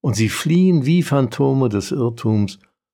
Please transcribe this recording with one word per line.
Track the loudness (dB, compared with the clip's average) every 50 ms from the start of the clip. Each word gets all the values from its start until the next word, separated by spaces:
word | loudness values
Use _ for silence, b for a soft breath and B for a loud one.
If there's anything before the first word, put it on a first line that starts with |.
und | -2 -2 -2
sie | 0 -2 -2
fliehen | -2 -4 -2 0 2 2 4 4 2 2 2
wie | 2 2 2 2
Phantome | 0 0 0 0 0 0 0 0 2 2 2 0 0
des | 0 -2 -4 -4
Irrtums | -4 -2 -2 -4 -4 -4 -2 0 0 0 0 -2 -4 _ b b b b _ _